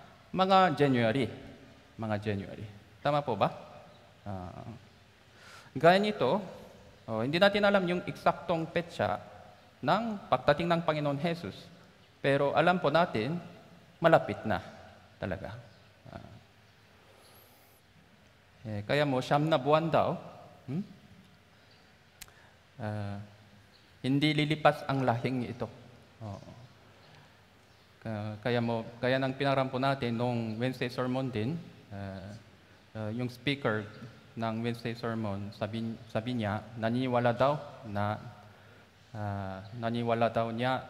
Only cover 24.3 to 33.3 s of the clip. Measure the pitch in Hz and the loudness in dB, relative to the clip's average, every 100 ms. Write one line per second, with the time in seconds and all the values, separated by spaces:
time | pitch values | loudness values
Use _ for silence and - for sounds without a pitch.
24.3 | 151 151 151 151 147 - 135 127 117 120 | 2 2 4 4 4 0 0 2 2 0
25.3 | 131 117 120 110 - - - - - 110 | -2 -4 -6 -10 -10 -20 -20 -20 -16 -14
26.3 | 98 - - - - - - - - - | -12 -16 -20 -20 -20 -20 -20 -20 -20 -20
27.3 | - - - - - - - 113 107 104 | -20 -20 -20 -20 -20 -20 -12 -8 -6 -6
28.3 | 107 123 120 117 113 113 - 123 131 135 | -4 0 0 2 -2 -4 -2 0 2 0
29.3 | 131 139 135 131 123 135 135 120 117 123 | 0 2 2 0 0 0 0 0 0 0
30.3 | 117 113 110 127 131 123 127 127 127 131 | 0 -2 -2 -2 -2 -4 -2 -2 -2 -2
31.3 | 113 110 170 - - - 101 98 95 95 | -2 -2 -4 -8 -18 -14 -10 -10 -10 -12
32.3 | 110 - - - - - 110 107 113 123 | -14 -18 -20 -20 -20 -16 -8 -6 -4 -4